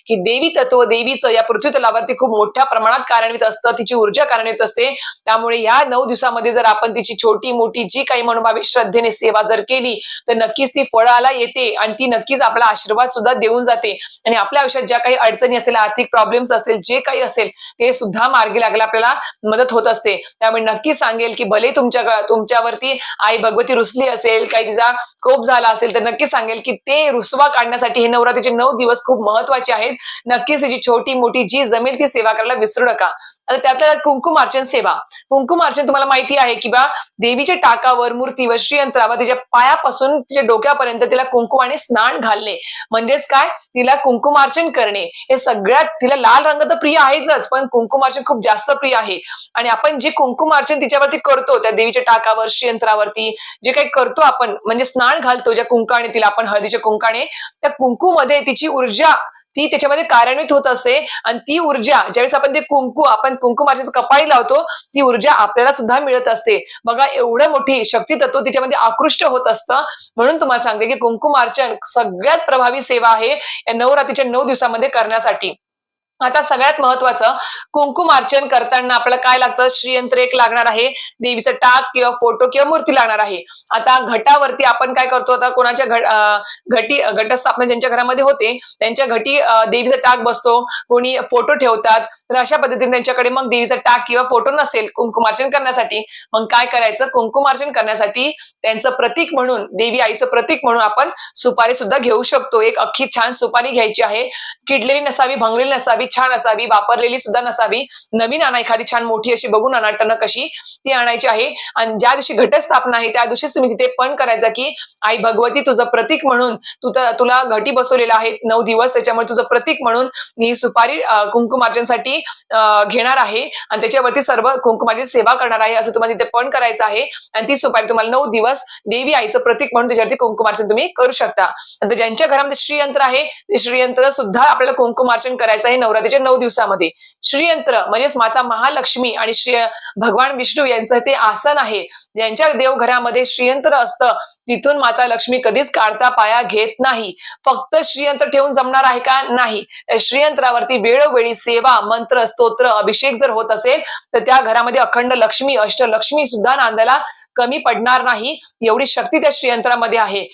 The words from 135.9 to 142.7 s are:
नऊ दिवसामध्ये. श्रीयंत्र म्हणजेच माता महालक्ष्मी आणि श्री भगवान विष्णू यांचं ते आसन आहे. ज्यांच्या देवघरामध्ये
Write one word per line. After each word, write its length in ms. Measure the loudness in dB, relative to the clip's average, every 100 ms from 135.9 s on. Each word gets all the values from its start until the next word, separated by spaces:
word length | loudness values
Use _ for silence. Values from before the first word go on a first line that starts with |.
| 0 2 2
नऊ 180 | 2 2
दिवसामध्ये. 520 | 2 0 0 0 -2 -4 -20 _
श्रीयंत्र 640 | -4 0 0 0 -2 -4 -2
म्हणजेच 320 | -2 0 0
माता 240 | 0 0
महालक्ष्मी 720 | -2 0 0 0 -2 -2 -4
आणि 200 | -4 -4
श्री 220 | -4 0 0 -2 -4 -14 -4
भगवान 340 | -2 2 0
विष्णू 340 | 0 -4 -2 0
यांचं 340 | 0 0 0
ते 140 | 2
आसन 440 | 2 2 0 0 0
आहे. 260 | 0 -4 -8 -16 -14 -4
ज्यांच्या 380 | -4 0 0
देवघरामध्ये 720 | 2 0